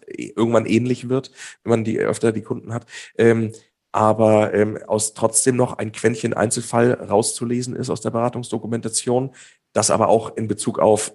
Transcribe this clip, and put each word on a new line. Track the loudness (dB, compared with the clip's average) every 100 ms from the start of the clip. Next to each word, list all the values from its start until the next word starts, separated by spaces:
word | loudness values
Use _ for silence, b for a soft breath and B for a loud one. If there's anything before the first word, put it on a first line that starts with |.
| -14
irgendwann | -12 -8 -2 2 2
ähnlich | 4 2 2 -2 -2
wird, | -4 -4 B B B
wenn | 0
man | 0
die, | 0 -2
öfter | -2 0 0
die | -2
Kunden | -6 -10 -8
hat. | -12 -12 B B 2
Ähm, | 4 4 0 B B _ _
aber, | 2 2 4 6 6 4
ähm, | 2 0 -2 -4
aus | -2 -2
trotzdem | -2 -2 0 0 2
noch | 0 -2
ein | -10
Quäntchen | -2 -2 -2 -4
Einzelfall | -2 -2 -2 -2 2 2
rauszulesen | 0 0 0 0 -4 -4 -4 -6
ist | -8 -6
aus | -6
der | -4
Beratungsdokumentation. | -2 -4 -4 -8 -8 -6 -6 -4 -6 -2 -2 -2 b b b _
Das | -2 0
aber | 2 4
auch | 4 2 -6
in | -6
Bezug | -4 -4 2
auf, | 4 4 0